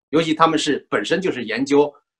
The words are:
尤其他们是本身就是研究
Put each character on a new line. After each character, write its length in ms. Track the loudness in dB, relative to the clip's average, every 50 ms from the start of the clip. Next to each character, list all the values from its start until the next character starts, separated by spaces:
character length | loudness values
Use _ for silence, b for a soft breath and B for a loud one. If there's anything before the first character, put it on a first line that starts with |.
| _ _
尤 120 | -2 0
其 120 | 0 0 2
他 120 | 2 2
们 120 | 2 2 0
是 280 | -2 -2 -4 -4 -4 _
本 140 | -4 -4 -2
身 160 | -2 -4 -2
就 100 | -2 -4
是 120 | -4 -4 -6
研 200 | -6 -4 -4 0
究 280 | 2 4 4 4 2 b b b _ _